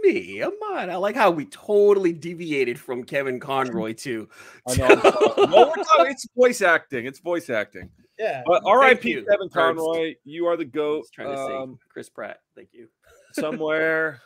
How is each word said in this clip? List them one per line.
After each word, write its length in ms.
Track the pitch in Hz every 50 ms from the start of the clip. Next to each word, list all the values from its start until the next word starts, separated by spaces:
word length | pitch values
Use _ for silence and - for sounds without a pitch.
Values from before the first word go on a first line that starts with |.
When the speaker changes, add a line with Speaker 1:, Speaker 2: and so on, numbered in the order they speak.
Speaker 1:
me, 400 | 427 381 247 120 180 180 196 104
Amon." 480 | 135 339 403 427 440 415 381 294 208 180
I 60 | 170
like 200 | 208 190 208 226
how 140 | 269 220 185
we 160 | 170 151 139
totally 640 | - - - - - 208 208 202 208 202 196 190 170
deviated 680 | 170 156 147 170 180 165 175 160 147 139 127 120 120 -
from 240 | - - 123 123 120
Kevin 360 | - 156 139 139 135 127 120
Conroy, 540 | - 135 135 135 135 127 113 113 110 110 113
too. 340 | - - 139 117 110 104 _ _ - - - - - - 123
Speaker 2:
I 80 | 127
know. 260 | - 131 - - - - 403 - 311 415 - -
Speaker 1:
<laughs> 20 | - 415 285 -
Speaker 2:
Well, 180 | - - 294 320 415
we're 60 | 330
talking, 280 | 320 320 294 - 277 262
it's 120 | - - - -
voice 280 | 240 247 247 233 - 196
acting. 420 | 175 165 151 - - 139 120 113
It's 140 | 135 139 _
voice 320 | - 170 175 165 - -
acting. 400 | 120 107 101 _ _ 92 92 92 _ _ _ _ _ -
Speaker 3:
Yeah. 240 | 220 202 147 131 - 220
Speaker 2:
But 160 | 240 - -
Speaker 1:
Thank 120 | 185 214
Speaker 2:
R 60 | 254
I 120 | 269 262 247
P 160 | - - 240
Speaker 1:
you, 140 | 151 127 101 196
Speaker 2:
Kevin 200 | 202 196 190 170
Speaker 1:
Herbst. 40 | -
Speaker 2:
Conroy, 600 | 175 165 165 160 160 160 160 165 165 160 160 - _ _
you 220 | 139 151 170 170 170
are 100 | 170 165
the 60 | 165
Speaker 1:
I 40 | 123
Speaker 2:
goat. 320 | 117 156 151 151 151 156
Speaker 1:
was 100 | - _
trying 160 | _ - 113 135
to 80 | 139 139
say 180 | 135 135 135
Speaker 2:
Um, 220 | 135 135 131 127 - _ _
Speaker 1:
Chris 200 | - - 117 -
Pratt. 300 | _ - 110 101 - _ _ _ _
Thank 140 | - 101 _
you. 160 | _ 120 113 _ _ _ _ _
<laughs> 220 | _ _ _ _ -
Speaker 2:
somewhere 880 | - 160 151 196 170 156 151 156 160 160 160 160 160 160 156 135 123 _